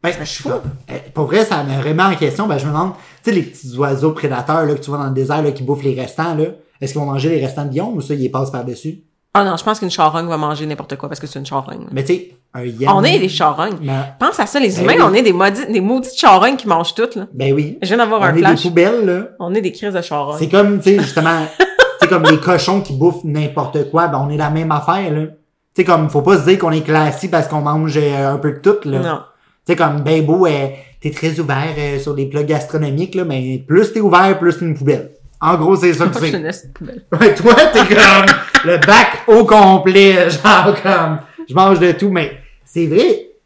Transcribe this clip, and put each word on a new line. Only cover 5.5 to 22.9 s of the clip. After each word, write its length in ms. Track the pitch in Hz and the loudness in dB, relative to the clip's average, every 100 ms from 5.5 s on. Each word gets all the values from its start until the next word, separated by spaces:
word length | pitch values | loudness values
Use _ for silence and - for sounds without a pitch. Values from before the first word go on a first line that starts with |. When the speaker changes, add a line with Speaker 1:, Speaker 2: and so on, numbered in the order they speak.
Speaker 1:
qui 100 | 135 | -4
bouffent 200 | 127 139 | -4 -4
les 160 | 139 123 | -2 -4
restants, 360 | 123 - 165 | -6 -6 -4
là, 100 | 156 160 - _ _ | -2 -4 -6 _ _
est-ce 120 | 135 | -8
qu'ils 80 | 151 | -6
vont 60 | 143 | -4
manger 240 | 135 147 | -2 -2
les 100 | 165 | -2
restants 200 | 131 135 | -4 -6
de 100 | 147 | -6
lion 160 | 131 202 | -6 -6
ou 80 | 214 | -8
ça, 100 | 131 | -6
ils 80 | 147 | -4
les 80 | 127 | -4
passent 220 | 127 135 | -4 -6
par-dessus ? 500 | 131 120 117 156 180 _ _ _ | -8 -10 -10 -12 -14 _ _ _
Speaker 2:
Ah 120 | 202 | -2
non, 120 | 202 165 | -2 -4
je 80 | |
pense 160 | - 214 | -4 -4
qu'une 100 | 190 | -6
charogne 380 | 170 156 160 170 | -2 -2 0 -6
va 80 | 160 | -4
manger 300 | 151 151 151 | -4 -6 -8
n'importe 300 | 147 - 135 | -10 -12 -14
quoi 120 | 147 | -12
parce 120 | 143 | -14
que 60 | 127 | -14
c'est 120 | 135 | -14
une 80 | 135 | -8
charogne, 340 | 139 131 - | -8 -8 -14
là. 60 | - | -10
Speaker 1:
Mais 140 | 135 | -8
tu 80 | 135 | -4
sais, 220 | 180 - _ _ | -4 -4 _ _
un 120 | 123 | -12
hyène 260 | 123 113 139 | -10 -4 0
Speaker 2:
On 120 | 196 | 2
est 160 | 233 370 | 2 2
des 120 | 185 | 0
charognes. 480 | 151 160 147 180 180 | 0 -2 0 -4 -6
Speaker 1:
Mais 120 | 147 135 135 - | -6 -6 -6 -4
Speaker 2:
Pense 180 | 277 427 | -4 -2
à 80 | 202 | -4
ça, 140 | 285 | 0
les 80 | 247 | 0
Speaker 1:
Ben 80 | 185 | 0
Speaker 2:
humains, 100 | 185 320 | 0 2
Speaker 1:
oui. 40 | 254 | 4
Speaker 2:
on 40 | |
est 80 | 196 | 4
des 100 | 233 | 2
maudits, 340 | 180 196 202 277 | 4 2 0 -4
des 80 | 220 | -2
maudites 360 | 190 254 254 - | 0 -2 -4 0
charognes 400 | 294 185 208 269 | 6 6 4 0
qui 120 | 220 | -2
mangent 260 | 165 170 | -2 -2
tout, 140 | - 240 233 | -4 -4 -4
là. 100 | 190 | -12
Speaker 1:
Ben 200 | 120 135 | -6 -2
oui. 240 | 139 151 190 | 0 -2 -6
Speaker 2:
Je 60 | 185 | -4
viens 80 | 220 | 0
d'avoir 240 | 233 220 | 0 2
Speaker 1:
On 40 | |
Speaker 2:
un 100 | 190 | 2
Speaker 1:
est 40 | 165 | 4
Speaker 2:
flash. 240 | 190 165 | 4 2
Speaker 1:
des 60 | 180 | 2
poubelles, 380 | 170 180 240 202 | 2 2 2 0
là. 220 | 180 226 _ | -2 -6 _
Speaker 2:
On 140 | 175 | -4
est 80 | 202 | -4
des 100 | 185 | -4
crises 220 | - 208 | -6 -6
de 80 | 185 | -6
charognes. 340 | 170 147 143 151 | -6 -6 -6 -4
Speaker 1:
C'est 120 | 160 | 0
comme, 280 | 190 202 202 | 2 4 2
tu 100 | 190 202 | 4 2
sais, 60 | |
justement, 440 | 143 131 160 165 156 - 381 | 2 0 0 0 -4 -2 -2
<laughs> 300 | - 523 - | 2 2 2
c'est 80 | - | 0
comme 160 | 175 | 2
les 140 | 202 156 | 4 2
cochons 440 | 175 175 - 196 | 2 0 0 -2
qui 100 | 196 | -2